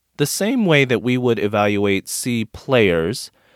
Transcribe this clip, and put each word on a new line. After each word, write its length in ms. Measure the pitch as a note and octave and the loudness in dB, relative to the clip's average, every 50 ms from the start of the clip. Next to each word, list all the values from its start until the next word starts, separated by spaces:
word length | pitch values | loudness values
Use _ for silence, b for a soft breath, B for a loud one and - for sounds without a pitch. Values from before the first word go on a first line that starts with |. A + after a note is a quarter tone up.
| _ _ _ | _ _ _
The 80 | - D3 | -4 -4
same 400 | - - - G3 A3 C4+ B3 G#3 | -2 -2 -4 -2 -2 0 0 2
way 200 | F3 D#3 C#3+ C3+ | 2 4 4 4
that 180 | B2 B2 G#2 G#2 | 2 0 0 0
we 140 | B2+ B2+ | 0 -2
would 200 | B2+ B2 B2 A#2 | 0 2 0 0
evaluate 720 | G#2 G2+ G#2 A2 G#2 G#2 G#2 G#2 G2+ G2+ G2+ G2 F#2+ - | 0 0 -2 0 2 0 2 2 0 0 0 0 -2 -4
C 380 | - - - - B2+ A#2+ A2+ A2 | -6 -10 -6 -4 -4 -4 -4 -4
players, 840 | - _ - - C#3 C3+ B2 G#2+ F#2+ E2+ E2 E2 F2+ A#2+ - - - b b b b b | -6 _ -16 -4 0 2 4 4 4 2 2 0 -2 -4 -6 -10 -16 b b b b b